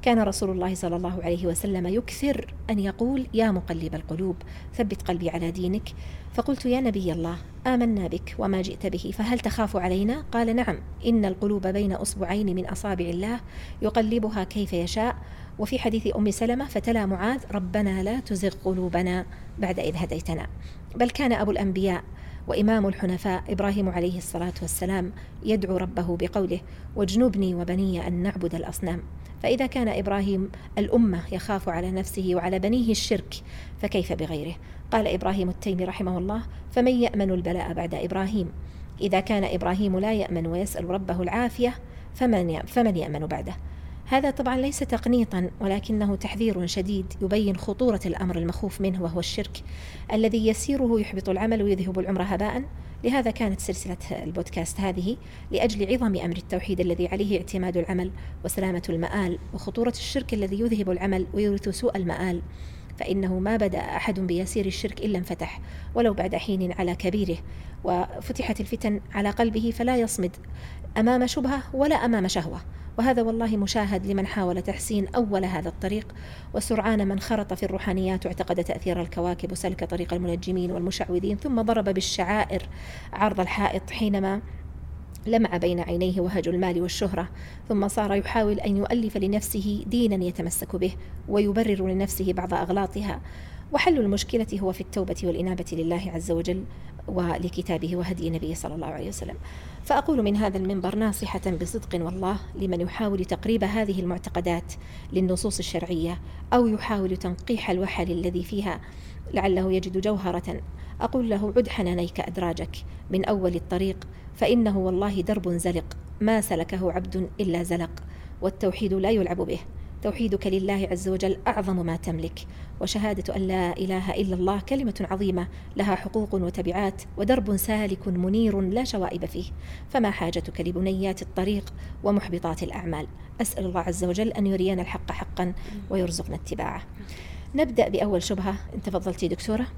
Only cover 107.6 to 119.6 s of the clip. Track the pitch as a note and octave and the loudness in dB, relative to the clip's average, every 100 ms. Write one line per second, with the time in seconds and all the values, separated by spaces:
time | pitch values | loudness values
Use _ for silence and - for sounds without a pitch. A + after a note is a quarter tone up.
107.6 | - F#3 F#3+ - F3+ F3 F3+ F3+ F3 G3+ | 0 0 0 0 0 0 0 0 -2 -2
108.6 | G3+ E3 - - - - - - G3 F#3 | -2 -4 -8 -12 -12 -12 -4 0 4 4
109.6 | F#3 F#3 F#3 F3+ G3+ G#3 F#3+ F3 F3+ D#3+ | 4 2 0 0 0 0 0 -2 -4 -6
110.6 | - - - - A3+ C4 A#3 G3+ G#3 G3+ | -8 -10 -10 -4 -2 0 2 2 4 4
111.6 | A#3+ - F3+ F3 E3+ - - F3+ F3 E3 | 2 0 0 2 0 -2 -4 -2 -2 -2
112.6 | D#3+ - - - - F#3 - G#3 F#3 E3+ | -4 -8 -10 -12 -2 0 2 2 2 0
113.6 | - F3+ F#3+ F#3 - - - - A3+ A#3+ | -2 0 0 -2 -8 -12 -14 0 4 6
114.6 | A3 G3 F#3 F#3 G3+ G3 E3+ G#3+ F3+ F3 | 6 4 2 2 2 0 0 0 0 0
115.6 | F3+ F3 - - - - G#3+ A3 G3+ E3+ | 0 0 -2 -10 -12 0 2 4 2 0
116.6 | E3 F#3 F3+ E3+ F#3 F#3+ F3+ - G3 F3 | 0 0 0 0 -2 -2 -4 -2 0 2
117.6 | F3 E3+ E3 - - - - - F#3+ - | 0 0 -2 -6 -12 -12 -12 -2 -2 0
118.6 | F#3+ F#3 G#3 F#3+ F#3+ A3+ F#3+ F3 - E3+ | 0 2 0 2 4 4 4 0 -2 -2